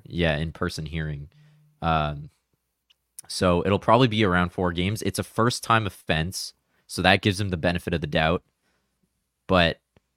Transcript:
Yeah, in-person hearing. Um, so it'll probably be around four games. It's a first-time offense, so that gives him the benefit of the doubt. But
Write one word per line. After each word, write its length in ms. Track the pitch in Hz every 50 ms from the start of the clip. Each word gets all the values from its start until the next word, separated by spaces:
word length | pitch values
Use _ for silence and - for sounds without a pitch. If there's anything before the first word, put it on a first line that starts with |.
| -
Yeah, 320 | - - 85 85 80 73 73
in-person 480 | 82 80 - - 90 85 - - 78
hearing. 420 | 76 80 80 78 78 73 71 71 - _ _ _ _ _ _ _ _ _ _
Um, 480 | 82 82 80 78 76 76 73 71 76 - _ _ _ _ _ _ _ _ _ _ _ _ _ _ _ _ _ - - -
so 340 | - - 95 90 87 87 -
it'll 140 | 92 101 92
probably 300 | - - 113 120 135 113
be 160 | 107 110 107
around 260 | 92 90 90 90 90
four 220 | - - 90 87
games. 300 | 85 87 87 98 107 -
It's 180 | - 101 - -
a 40 | 98
first-time 640 | - - - 113 123 - - - - 113 110 107
offense, 640 | 92 - - _ - 82 78 80 92 - - - - - _ _ _ _ _ _ -
so 120 | - 92
that 200 | 85 92 98 98
gives 180 | - 107 92 95
him 100 | 104 95
the 60 | 90
benefit 380 | 80 73 87 87 87 - 87 87
of 60 | 78
the 80 | 80 73
doubt. 340 | 76 82 78 80 87 - - _ _ _ _ _ _ _ _ _ _ _ _ _ _ _ _ _ _ _ _
But 340 | - 95 90 85 82 - - _ _ _ _ _ _ _